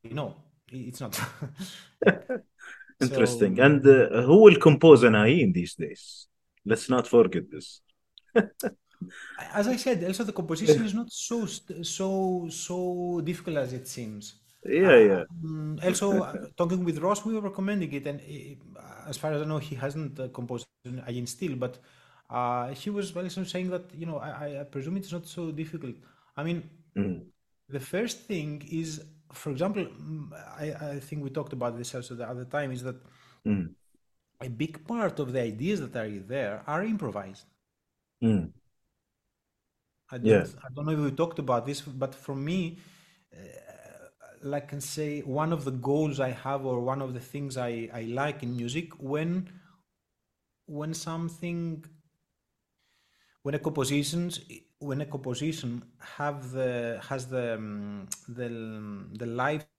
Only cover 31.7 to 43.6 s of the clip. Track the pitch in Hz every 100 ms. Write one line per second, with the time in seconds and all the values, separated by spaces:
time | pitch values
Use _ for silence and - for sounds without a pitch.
31.7 | 117 120 131 123 120 117 123 123 147 139
32.7 | 127 127 123 - _ - _ 107 101 82
33.7 | - _ _ _ _ _ _ 127 113 156
34.7 | 156 - 233 202 - 131 131 117 104 160
35.7 | 208 139 120 110 104 95 135 110 107 -
36.7 | 156 214 208 147 101 95 95 - _ _
37.7 | _ _ _ _ _ 117 104 82 - _
38.7 | _ _ _ _ _ _ _ _ _ _
39.7 | _ _ _ _ 127 110 104 82 - 131
40.7 | 131 151 151 147 123 170 165 131 120 120
41.7 | 143 - 131 135 - - 135 143 185 170
42.7 | 170 - - _ _ _ - - -